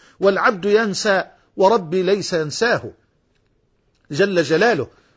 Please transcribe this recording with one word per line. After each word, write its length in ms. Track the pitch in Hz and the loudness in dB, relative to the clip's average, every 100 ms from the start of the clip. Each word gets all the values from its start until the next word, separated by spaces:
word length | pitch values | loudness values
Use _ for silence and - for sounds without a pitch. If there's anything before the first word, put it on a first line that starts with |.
| _ - | _ -2
والعبد 460 | 190 190 214 196 196 | 0 2 0 0 0
ينسى 580 | 208 220 180 214 190 165 _ _ - | 0 0 -2 -2 -2 -4 _ _ 0
وربي 460 | 196 226 165 185 | 2 2 -2 -2
ليس 300 | 180 202 - | 0 -2 -2
ينساه 580 | 175 151 - 233 170 107 - _ _ _ _ _ _ _ _ _ _ - | -4 -4 -2 -2 -2 -4 -18 _ _ _ _ _ _ _ _ _ _ -6
جل 320 | 147 202 180 | 0 0 2
جلاله. 440 | 143 156 233 185 117 _ _ | 2 2 2 0 -4 _ _